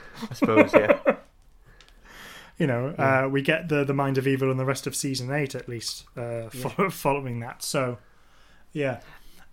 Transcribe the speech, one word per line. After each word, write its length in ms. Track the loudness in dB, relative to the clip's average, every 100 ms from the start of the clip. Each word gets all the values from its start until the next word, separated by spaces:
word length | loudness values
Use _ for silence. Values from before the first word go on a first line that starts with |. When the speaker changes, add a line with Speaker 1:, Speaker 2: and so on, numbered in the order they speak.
| -18 -14 -14
Speaker 1:
I 40 |
suppose, 380 | 0 4 6 8
yeah. 240 | 6 6 4 2 -2
Speaker 2:
<laughs> 0 | -6 -20 -20 -20 -20 -20 -20 -20 -20 -20 -20 -20 -16 -2
you 80 | 0
know, 280 | 0 -2 0
Speaker 1:
Yeah. 260 | 4 4
Speaker 2:
uh, 40 | 4
we 120 | 2
get 260 | 2 0 0
the, 160 | 0
the 100 | 2
Mind 240 | 2 2 2
of 80 | 2
Evil 240 | 2 2
in 60 | 0
the 80 |
rest 220 | 0 -2 -4
of 80 | -4
season 340 | -4 -4 -2
eight, 220 | -2 -2
at 140 | -6 -10
least, 360 | -10 -8 -10 -12 -10
uh, 320 | -8 -8 -8
Speaker 1:
Yeah. 160 | -8 -6
Speaker 2:
fo-, 220 | -2 -2
<laughs> 140 | -2 -2
following 340 | -2 -4 -8
that. 220 | -10 -10
So, 360 | -4 -2 -2 -4 -12 _ _ -20 -20 -20 -10
yeah. 280 | -4 -4 -4 -12 -20 -20 -20 -10